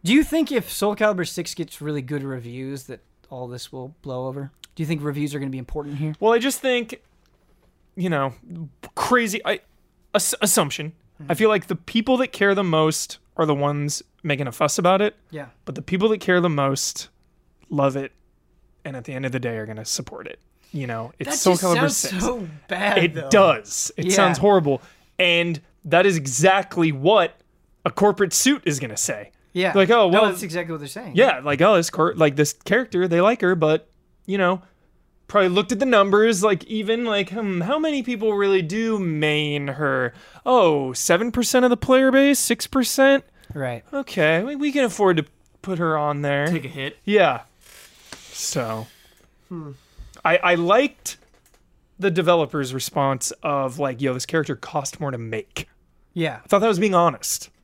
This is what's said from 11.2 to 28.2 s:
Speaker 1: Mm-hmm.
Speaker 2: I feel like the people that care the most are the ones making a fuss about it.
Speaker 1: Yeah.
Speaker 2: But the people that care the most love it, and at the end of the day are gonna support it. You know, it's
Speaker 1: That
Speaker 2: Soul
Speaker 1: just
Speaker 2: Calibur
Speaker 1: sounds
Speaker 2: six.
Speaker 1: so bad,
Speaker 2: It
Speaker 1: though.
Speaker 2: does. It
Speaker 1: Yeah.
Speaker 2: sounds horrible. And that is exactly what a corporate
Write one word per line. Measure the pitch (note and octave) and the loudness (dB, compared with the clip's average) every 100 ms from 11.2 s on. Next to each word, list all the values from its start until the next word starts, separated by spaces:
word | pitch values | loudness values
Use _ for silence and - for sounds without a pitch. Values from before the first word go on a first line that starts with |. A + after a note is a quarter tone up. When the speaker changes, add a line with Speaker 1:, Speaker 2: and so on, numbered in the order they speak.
Speaker 1:
Mm-hmm. | C#3+ | -6
Speaker 2:
I | D#3+ | 2
feel | G#3+ | 2
like | G#3 - | 2 -2
the | G3 | -8
people | - A3+ A3+ B3+ | -2 -2 2 0
that | B3+ | 0
care | - G3+ | 0 0
the | G3 | 2
most | F#3+ D#3+ D#3 D#3 - - _ - | 2 2 2 0 -8 -14 _ -2
are | D#3 | 0
the | C#3+ | 0
ones | C#3+ D3 D3 - - _ | 0 -2 -4 -6 -12 _
making | D#3+ C#3 C3+ | -6 -4 -4
a | |
fuss | A#2 D3+ - | -2 -2 2
about | F3 F#3+ | 2 4
it. | G#3 - _ | 2 -4 _
Speaker 1:
Yeah. | D#3 C#3+ _ | -18 -18 _
Speaker 2:
But | - C3+ | -14 -14
the | |
people | - F#3 G#3+ | -4 0 0
that | G#3+ | 0
care | - F3+ | 2 2
the | F3 | 2
most | D3 C#3 C#3 - - - _ _ _ _ _ _ | 0 0 -2 -6 -8 -16 _ _ _ _ _ _
love | D3 C#3 C3+ | 0 0 0
it, | C#3 _ _ _ _ _ _ _ | -10 _ _ _ _ _ _ _
and | D3 C3+ | -14 -12
at | A#2 | -10
the | |
end | C3 C3 | -8 -4
of | |
the | B2+ | -4
day | B2 A2+ | -4 -6
are | G#2+ | -10
gonna | A2 A2 | -12 -8
support | - - - - | -8 -8 -14 -16
it. | - _ _ _ | -18 _ _ _
You | D#3+ B2+ | -10 -6
know, | A2+ A#2 _ | -8 -10 _
it's | - | -8
Speaker 1:
That | D4+ | 0
Speaker 2:
Soul | F#3+ | 2
Speaker 1:
just | F3 | 2
Speaker 2:
Calibur | F3+ E3+ | 2 2
Speaker 1:
sounds | - - | 2 0
Speaker 2:
six. | - F#3 | -4 -4
Speaker 1:
so | A#3 B3 F3 D3+ - | -4 -4 -8 -14 -10
bad, | F3+ G#3 G3+ | -4 0 2
Speaker 2:
It | E3+ D#3 | 0 -2
Speaker 1:
though. | C#3 | 2
Speaker 2:
does. | G#3 F#3+ A#2+ - - - - | 6 6 4 -4 -8 -8 -6
It | F3 | 0
Speaker 1:
Yeah. | G3 | 2
Speaker 2:
sounds | F#3 D#3 | 2 4
horrible. | G3 G3 D3 C3 - _ _ - | 4 4 2 -4 -6 _ _ 0
And | F3+ E3+ E3+ D#3 _ _ D3+ | 2 2 0 -4 _ _ 0
that | E3 G3 | 4 4
is | E3+ | 2
exactly | C3+ B2 F3+ G3 F#3 F3+ E3 | -2 2 4 4 0 0 0
what | C#3 D3+ G#3+ F3 - _ _ _ _ - | 2 4 4 2 -4 _ _ _ _ -6
a | |
corporate | - G#3 G3 | 2 2 2